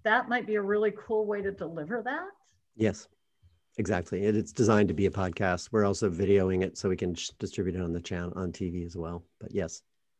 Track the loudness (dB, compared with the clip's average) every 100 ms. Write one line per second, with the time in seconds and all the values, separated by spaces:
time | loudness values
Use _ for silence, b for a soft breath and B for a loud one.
0 | 2 2 2 -4 0 -2 2 2 2 -2
1 | -2 -2 0 -2 -4 -6 -8 -6 -6 -4
2 | -4 -6 -8 -16 _ _ _ 0 0 0
3 | -12 _ _ _ _ _ _ -6 -2 -2
4 | -2 0 2 2 -2 2 6 6 4 4
5 | 0 2 -2 0 0 0 0 2 2 2
6 | 0 0 4 4 4 2 0 -2 -2 0
7 | -2 -4 -8 -8 -6 -4 -2 -2 -2 -4
8 | -4 -6 -4 -4 -6 -4 -4 -4 -6 -6
9 | -8 -8 -12 _ -6 -4 -4 -8 _ _
10 | _